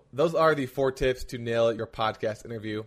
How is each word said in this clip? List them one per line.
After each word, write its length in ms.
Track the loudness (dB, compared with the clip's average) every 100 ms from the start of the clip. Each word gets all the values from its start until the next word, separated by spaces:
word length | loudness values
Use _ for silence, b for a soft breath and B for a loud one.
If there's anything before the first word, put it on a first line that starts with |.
| _
those 220 | 0 0
are 220 | 4 4 2
the 100 | 0
four 260 | 0 0
tips 320 | 2 0 0 -6
to 120 | -8
nail 340 | -2 2 4
your 140 | 2 -4
podcast 600 | -2 -2 -2 -4 -6 -10
interview. 380 | -10 -6 -6